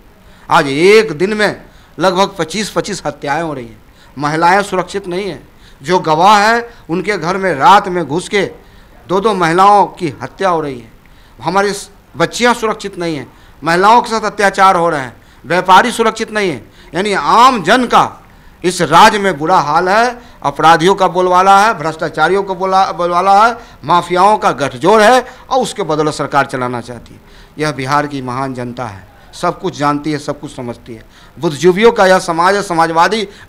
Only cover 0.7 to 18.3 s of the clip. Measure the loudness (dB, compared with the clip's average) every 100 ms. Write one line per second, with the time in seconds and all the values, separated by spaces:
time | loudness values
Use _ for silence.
0.7 | 2 4 4 2 -2 -4 -2 -2 -4 -14
1.7 | -20 _ -4 -2 0 -2 -4 -6 -6 -6
2.7 | -6 -6 -8 -8 -8 -6 -6 -6 -8 -14
3.7 | -20 _ _ -20 -8 -4 0 2 2 0
4.7 | -4 -6 -8 -8 -8 -8 -10 -16 _ -20
5.7 | -14 -2 -2 0 2 4 4 4 0 -4
6.7 | -14 -8 -6 -4 -4 -4 -4 -2 2 4
7.7 | 4 2 -4 -4 -6 -4 -4 -4 -8 -20
8.7 | -20 -20 -20 -4 -2 0 0 0 4 4
9.7 | 4 2 -4 -8 -8 -12 -4 -2 -2 -4
10.7 | -10 -16 -20 _ -20 _ -12 -4 -2 -2
11.7 | -4 -12 _ _ -4 -4 0 0 0 -4
12.7 | -6 -10 -8 -8 -8 -10 -20 -20 -8 -2
13.7 | 2 4 4 2 -4 -4 -2 -2 4 4
14.7 | 4 0 -2 -6 -14 _ _ -4 -2 4
15.7 | 4 4 0 -2 -4 -6 -4 -4 -6 -12
16.7 | -20 -10 -4 -2 -2 2 6 6 4 2
17.7 | 0 2 2 0 -4 -20